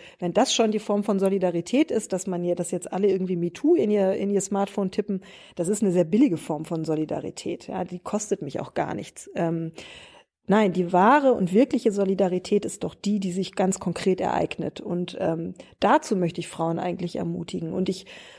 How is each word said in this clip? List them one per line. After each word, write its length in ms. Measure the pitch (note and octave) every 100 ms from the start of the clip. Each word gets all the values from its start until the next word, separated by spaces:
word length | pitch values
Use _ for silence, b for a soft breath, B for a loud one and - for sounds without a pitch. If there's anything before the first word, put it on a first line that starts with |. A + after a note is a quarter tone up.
| B B
wenn 140 | F3
das 220 | E3+ C4
schon 180 | - A3+
die 60 | G#3+
Form 260 | - G3+
von 140 | G3+ G3
Solidarität 720 | F#3+ G3 F3+ E3+ E3+ B3+ D#4
ist, 240 | A3+ -
dass 120 | F#3 G3
man 160 | F3
hier, 120 | F3
dass 160 | F3 F3
jetzt 220 | F3+ -
alle 160 | F#3+ G3+
irgendwie 280 | F#3 F3+ F3+
MeToo 380 | E3+ - C#4+
in 160 | F4 G#3
ihr, 240 | G#3 F#3+
in 160 | G3 G3+
ihr 100 | G3+
Smartphone 500 | F#3+ G3 G3 - G3
tippen, 300 | - G3+ F#3+ B B B
das 140 | - F3
ist 140 | G#3
eine 100 | G3+
sehr 120 | F3+
billige 340 | E3 G#3 C4+ D#3+
Form 260 | - D#3
von 220 | D#3+ E3 D#3
Solidarität, 800 | D#3 D#3 D#3 - - - - -
ja, 160 | -
die 160 | F3 F3+
kostet 400 | - G#3+ - G3
mich 180 | C#3+ -
auch 160 | B2+
gar 200 | - D3+
nichts. 360 | - - - - F#4
Ähm, 340 | E3+ E3 E3 B B B B B _ _ -
nein, 240 | G#3 G#3
die 200 | E3+ E3+
wahre 420 | F3+ G3+ C#4+ C#4
und 180 | A#3+ F3+
wirkliche 400 | F#3 C#4 A#3 A3+
Solidarität 720 | G3+ G3 F#3+ F#3+ F3+ - G#3
ist 180 | - -
doch 140 | E3+ -
die, 240 | G3 G#3
die 100 | F#3+
sich 240 | F3 F#3
ganz 240 | - F#3+ F#3
konkret 420 | - E3+ G3 F#3
ereignet. 600 | - - E3 - D#3+ -
Und, 360 | - F3 F3 -
ähm, 340 | F3 E3 E3+ F#3 B _
dazu 380 | G3 D4 - G3
möchte 240 | E3+ F3
ich 80 | D#3+
Frauen 320 | - E3 E3
eigentlich 340 | F3+ F3 F3
ermutigen. 580 | - E3+ E3+ E3 F3+ E3
Und 160 | - F#3
ich, 180 | F#3 B B B